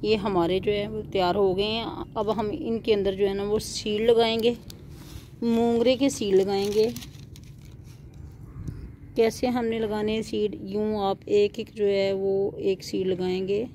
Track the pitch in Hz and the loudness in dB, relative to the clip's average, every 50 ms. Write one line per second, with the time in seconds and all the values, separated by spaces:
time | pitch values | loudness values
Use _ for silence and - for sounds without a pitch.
0 | - 208 220 214 190 220 196 180 170 170 185 190 190 208 208 208 202 214 220 214 | 2 2 2 2 2 0 2 2 4 4 2 2 2 2 0 0 -2 -4 -6 -8
1 | 214 - - 196 180 175 175 208 202 190 180 190 202 214 220 226 226 - - - | -8 -2 0 2 2 4 4 4 4 4 4 2 0 0 0 -2 -4 -4 -6 -8
2 | - - - 226 214 202 220 196 220 214 202 302 - 226 226 226 - 233 214 202 | -10 -8 -4 -2 0 0 0 0 0 -2 -4 -4 -2 -2 -2 -2 2 2 2 2
3 | 196 196 190 190 202 196 196 196 202 208 208 226 226 - - - - 220 208 214 | 2 0 2 2 2 2 2 0 -2 0 0 -2 -2 -4 -8 -6 -4 -2 -2 2
4 | 220 233 233 226 233 226 226 226 220 233 240 233 - - - - - - - - | 4 4 6 6 4 4 2 2 2 2 0 0 -8 -16 -16 -16 -16 -18 -16 -16
5 | - - - - - - - - - 233 226 226 233 233 233 233 233 247 262 233 | -16 -16 -16 -16 -16 -16 -10 -4 0 2 2 4 4 4 2 4 4 4 4 4
6 | 269 277 269 - 226 202 190 185 190 196 202 196 196 208 202 214 220 233 240 - | 2 0 0 0 0 4 4 4 4 4 0 0 0 2 2 2 2 2 0 -6
7 | - - - - - - - - - - - - - - - - - - - - | -12 -14 -16 -18 -18 -18 -18 -20 -18 -20 -20 -20 -20 -20 -20 -18 -18 -20 -20 -20
8 | - - - - - - - - - - - - - - - - - - - - | -20 -20 -18 -18 -18 -18 -18 -18 -18 -16 -14 -12 -12 -10 -10 -12 -14 -16 -16 -18
9 | - - - - 226 226 220 - - 247 240 247 233 226 226 226 220 214 214 214 | -20 -8 0 2 2 2 2 0 -2 0 0 0 0 -2 -2 -2 -2 -2 -2 -2
10 | 214 214 214 220 214 - - 214 214 208 196 - 208 196 196 208 214 214 214 208 | -2 0 -2 -2 -2 -4 -2 -2 -2 -2 -2 -6 -10 -6 -4 -2 -2 0 0 0
11 | 196 196 196 - - - 208 208 208 208 - 233 220 - - 226 208 202 202 196 | 0 0 0 -2 -2 2 4 4 4 4 0 -6 -10 -10 -4 0 0 2 2 2
12 | 196 196 196 196 196 196 196 196 196 196 - - - 196 190 185 - - - 196 | 2 2 0 0 0 0 0 0 0 -2 -4 -2 0 0 0 0 -4 -6 -4 -2
13 | 185 185 190 175 185 185 185 185 190 185 202 208 240 254 | 0 0 0 0 0 -2 0 -2 -2 -2 -2 -2 -2 -6